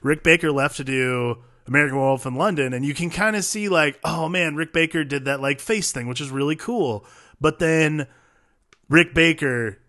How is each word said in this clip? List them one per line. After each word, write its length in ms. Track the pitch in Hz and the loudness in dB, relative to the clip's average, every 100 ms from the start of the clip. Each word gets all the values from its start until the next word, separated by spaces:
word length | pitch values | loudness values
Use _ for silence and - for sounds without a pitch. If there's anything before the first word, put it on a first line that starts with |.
Rick 220 | 135 151 | -2 0
Baker 280 | 170 170 165 | 4 4 4
left 280 | 139 143 - | 0 -2 -4
to 60 | |
do 520 | 131 135 127 123 120 120 - _ - | -4 -2 0 0 -2 -4 -10 _ 0
American 320 | 135 147 135 | 2 2 2
Werewolf 260 | 135 135 | 2 0
in 100 | 135 127 | -2 -2
London, 360 | 196 165 131 | 0 0 -2
and 140 | 127 139 | -2 -4
you 80 | |
can 160 | 143 170 | -2 -4
kinda 320 | 165 214 214 | -2 0 0
see, 260 | - 214 208 | -4 -4 0
like, 320 | 175 151 139 | 2 2 0
oh, 260 | - 165 160 | -4 -4 -2
man, 240 | 180 165 147 | 0 -2 -2
Rick 160 | 160 | -2
Baker 320 | 165 160 165 | 0 0 0
did 220 | 147 139 135 | -2 -2 -2
that, 160 | 139 | -2
like, 180 | 135 143 | -2 -4
face 320 | - 220 175 | -2 -2 -2
thing, 140 | 135 120 | -6 -6
which 160 | 123 | -6
is 80 | 143 | -6
really 260 | 135 139 156 | -2 -2 -2
cool. 480 | - 240 147 104 - - - - | -4 -2 -2 -4 -10 -20 -20 -2
But 180 | 156 151 | -2 0
then 480 | 165 160 156 151 135 _ _ _ _ _ _ _ - | 2 4 2 0 -6 _ _ _ _ _ _ _ 2
Rick 240 | 151 165 | 4 4
Baker 640 | - 165 160 143 123 113 101 | 4 4 4 0 -2 -4 -6